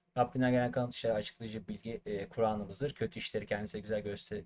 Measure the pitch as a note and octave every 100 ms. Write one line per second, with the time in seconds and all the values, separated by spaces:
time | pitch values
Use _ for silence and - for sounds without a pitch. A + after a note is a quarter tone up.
0 | _ - B3 C3 B2+ B2 B2 B2 B2 -
1 | A#2 G#2+ G#2 - A2+ A2 - G#2 A2+ A2+
2 | G#2 G2+ G2 - A2 G#2+ G2 - - -
3 | A2 A2 - A2 G#2+ G#2 G#2+ G#2+ G2+ G#2+
4 | G#2 G2+ - G#2